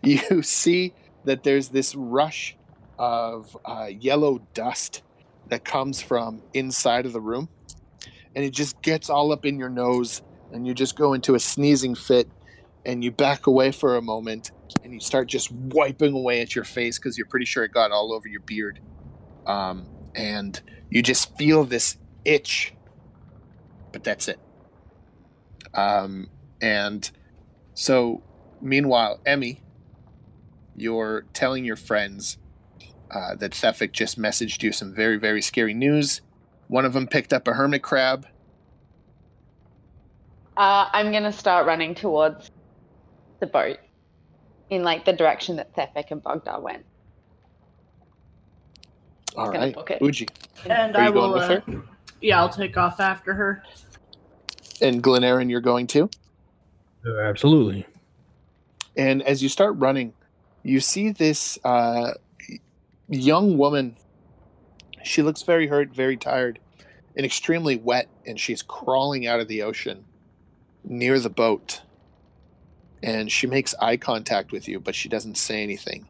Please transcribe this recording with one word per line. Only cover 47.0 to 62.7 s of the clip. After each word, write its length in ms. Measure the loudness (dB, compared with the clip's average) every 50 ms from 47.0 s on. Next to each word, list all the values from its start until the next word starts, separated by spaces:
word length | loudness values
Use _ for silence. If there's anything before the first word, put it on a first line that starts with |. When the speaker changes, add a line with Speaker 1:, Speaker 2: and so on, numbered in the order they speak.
| _ _ _ _ _ _ _ _ _ _ _ _ _ _ _ _ _ _ _ _ _ _ _ _ _ _ _ _ _ _ _ _ _ _ _ -20 -20 _ _ _ _ _ _ _ _ -14 -8
Speaker 1:
All 100 | -6 -6
Speaker 2:
Gonna 120 | -4 -2 -2 -2
Speaker 1:
right. 80 | -2 -4
Speaker 2:
book 160 | -6 -8 -8
it. 120 | -4 0 0
Speaker 1:
Uji, 240 | 0 0 0 -8 -10 _ -18 -20 -20 _ -16 -4 -2
Speaker 3:
And 260 | 0 2 2 2 4
Speaker 1:
are 60 | 4 4
Speaker 3:
I 40 |
Speaker 1:
you 60 | 6 6
going 180 | 4 4 4 2
Speaker 3:
will, 60 | 0
Speaker 1:
with 120 | 2 2 2 0 0 -6
Speaker 3:
uh, 40 | -12
Speaker 1:
her? 100 | -12 -12 -16 -20 _ _ -20 -18 _
Speaker 3:
yeah, 200 | 2 4 4 6
I'll 80 | 4 2
take 280 | 0 -4 -6 -4 0
off 240 | 0 0 0 2 0
after 320 | 0 -2 -2 -2 -6 -6 -4
her. 280 | -2 -2 -2 -4 -6 -10 -20 -20 -20 -20 -20 -20 -20 _ _ -20 _ _ _ _ _ _ -14 -14 -14 _ -20 -4 0 2
Speaker 1:
And 200 | 2 2 4 4
Glenaren, 460 | 6 6 6 6 4 4 4 2 0
you're 100 | 0 0
going 260 | 2 2 2 2 0
too? 240 | 2 4 4 4 4 0 _ _ _ _ _ _ _ _ _ _ _ _ _ _ _ _ _ -8
Speaker 4:
Uh, 120 | -6 -4 -2
absolutely. 640 | -2 -2 -2 2 6 6 8 8 6 4 0 -4 -8 -12 _ -20 _ _ _ _ _ _ _ _ _ _ _ _ _ _ _ _ -20 _ _
Speaker 1:
And 260 | 0 2 2 2 2 2
as 200 | 0 0 2 0
you 60 | -2
start 280 | 2 4 2 2 4 2
running, 360 | 2 2 2 2 -2 -4 -8 _ _ _ _ _ _ _ _ _ _
you 180 | 2 2 2
see 300 | 2 2 0 0 0 -2
this, 480 | 0 2 2 2 2 2 -2 -6 -8 -4 _
uh, 480 | 2 2 4 2 2 0 -2 -2 -4 -6 -8 _ _ _ _ -18 -18 -18 -18 _ _